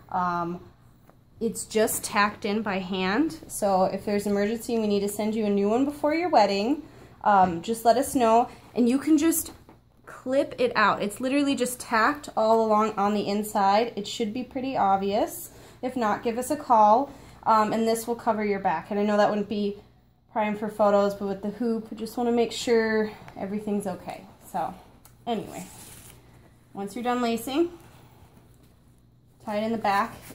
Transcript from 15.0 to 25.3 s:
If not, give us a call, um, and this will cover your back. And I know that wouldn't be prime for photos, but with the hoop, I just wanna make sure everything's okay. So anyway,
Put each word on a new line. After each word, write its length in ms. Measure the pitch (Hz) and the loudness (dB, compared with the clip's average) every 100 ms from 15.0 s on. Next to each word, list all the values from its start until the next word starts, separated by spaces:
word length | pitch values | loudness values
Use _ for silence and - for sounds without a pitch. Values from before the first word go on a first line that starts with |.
| 196 208 339 - - - - - | 0 0 -2 -6 -16 -18 -20 -10
If 140 | 254 254 | -8 -2
not, 260 | 214 208 | -2 -2
give 160 | 240 226 | -2 -4
us 140 | 254 | -4
a 40 | 294 | -4
call, 540 | - 220 208 226 285 - - - - | 4 6 8 6 2 -8 -20 -6 2
um, 260 | 220 214 | 2 2
and 140 | 220 226 | 0 0
this 180 | 226 240 | 0 -2
will 100 | 233 | -4
cover 300 | 240 214 208 | -2 0 -2
your 140 | 196 | -2
back. 320 | 190 160 - | -2 -2 -4
And 80 | 208 | -2
I 40 | |
know 140 | 208 208 | 2 4
that 120 | 208 | 4
wouldn't 180 | 208 202 | 2 -2
be 280 | 208 202 202 - _ _ _ _ | -4 -4 -6 -14 _ _ _ _
prime 240 | 233 208 208 | -4 -2 -4
for 140 | 214 | -6
photos, 460 | 214 202 202 202 202 | 2 4 4 2 -2
but 120 | 202 | -6
with 140 | 196 | -6
the 80 | 208 | -6
hoop, 380 | 202 233 226 220 | -4 -2 -2 -6
I 40 | 214 | -10
just 220 | 220 - | -8 -2
wanna 140 | 240 | 0
make 180 | 240 226 | 2 0
sure 580 | - - 226 220 220 214 - - - | -2 2 2 2 0 -2 -6 -16 -12
everything's 520 | 190 208 214 202 190 | -8 -6 -4 -4 -4
okay. 380 | 175 - - - - - | -8 -10 -14 -16 -20 -10
So 220 | 180 160 185 - - - - | -6 -6 -10 -20 -20 -20 -14
anyway, 400 | - | -6